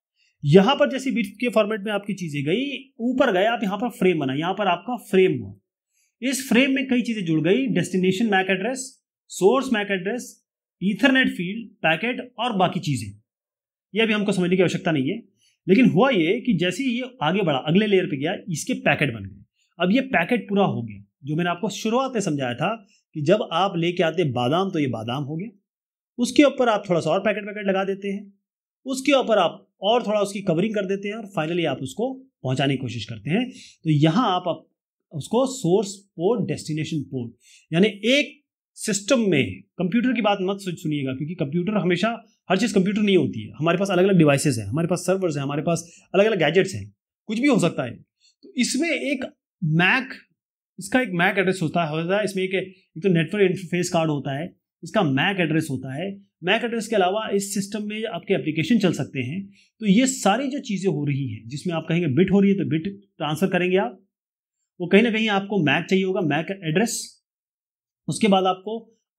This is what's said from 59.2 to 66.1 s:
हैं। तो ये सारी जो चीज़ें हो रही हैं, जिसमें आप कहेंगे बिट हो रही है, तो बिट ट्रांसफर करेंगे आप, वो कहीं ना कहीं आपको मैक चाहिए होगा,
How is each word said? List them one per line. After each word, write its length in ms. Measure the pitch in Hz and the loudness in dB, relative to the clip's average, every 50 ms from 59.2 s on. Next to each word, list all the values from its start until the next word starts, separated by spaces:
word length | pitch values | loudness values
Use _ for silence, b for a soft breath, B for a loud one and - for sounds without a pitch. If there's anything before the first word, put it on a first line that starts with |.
हैं। 320 | 117 120 165 196 196 - b b b b b - | -6 -4 -6 -8 -8 -10 b b b b b -2
तो 60 | 220 | 2
ये 200 | 208 185 233 262 | 4 4 4 4
सारी 420 | 262 - - - 190 202 247 285 262 | 2 0 0 2 2 2 2 0 -4
जो 100 | 285 269 | -6 -6
चीज़ें 320 | - - 196 170 185 190 | -6 -6 -6 -2 -2 -2
हो 140 | 151 147 147 | -2 0 -2
रही 240 | 147 139 139 139 117 | -2 -2 -2 -4 -6
हैं, 200 | 107 104 101 113 | -8 -10 -12 -12
जिसमें 260 | 139 147 - 180 165 | -12 -8 -6 -6 -6
आप 120 | 160 160 - | -4 -2 -2
कहेंगे 200 | 160 170 175 143 | 0 0 0 2
बिट 220 | 123 151 196 - | 2 2 4 4
हो 100 | 185 202 | 4 4
रही 100 | 196 196 | 4 4
है, 60 | 196 | 4
तो 80 | 196 147 | 2 0
बिट 180 | 127 147 160 165 196 202 - - _ _ - | 0 -2 -2 -2 -4 -8 -12 -16 _ _ -6
ट्रांसफर 280 | 160 147 156 - 196 | -4 -4 -2 0 0
करेंगे 300 | 175 180 175 180 180 185 | 0 0 0 0 2 2
आप, 240 | 190 214 240 - - _ _ _ _ _ _ _ _ _ _ _ _ _ _ _ - | 2 0 0 -6 -12 _ _ _ _ _ _ _ _ _ _ _ _ _ _ _ -10
वो 60 | 175 | -2
कहीं 160 | 165 196 202 | 2 4 4
ना 80 | 233 233 | 4 4
कहीं 180 | 208 220 226 220 | 0 0 0 0
आपको 360 | 202 196 202 196 214 196 151 | 0 -2 -2 -2 -2 0 2
मैक 200 | 139 139 170 165 | 2 2 0 0
चाहिए 200 | - 190 190 190 | 0 0 0 2
होगा, 160 | 185 | 0